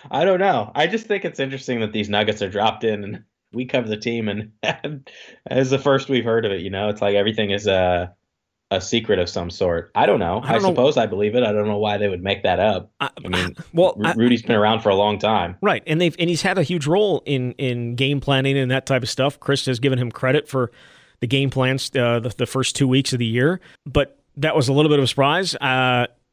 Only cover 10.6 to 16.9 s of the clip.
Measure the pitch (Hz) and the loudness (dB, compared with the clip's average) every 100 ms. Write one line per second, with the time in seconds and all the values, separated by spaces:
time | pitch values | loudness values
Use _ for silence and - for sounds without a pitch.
10.6 | 98 123 135 131 107 98 104 123 113 104 | 2 4 2 2 0 0 0 2 2 0
11.6 | 107 104 104 104 104 87 95 95 95 90 | 0 0 0 0 -2 -2 -4 -2 0 2
12.6 | 107 95 90 - 139 - - 90 90 - | 2 0 -6 -8 -8 -8 -6 -4 -4 -8
13.6 | - 165 180 202 170 117 123 117 - 110 | -4 2 2 2 0 2 2 2 2 2
14.6 | 107 110 107 98 104 104 104 107 87 92 | 4 2 2 4 2 0 0 0 -2 -2
15.6 | 202 120 - 156 175 165 170 165 190 185 | -2 -2 -2 0 0 0 -2 0 0 0
16.6 | 151 180 139 | 0 -2 0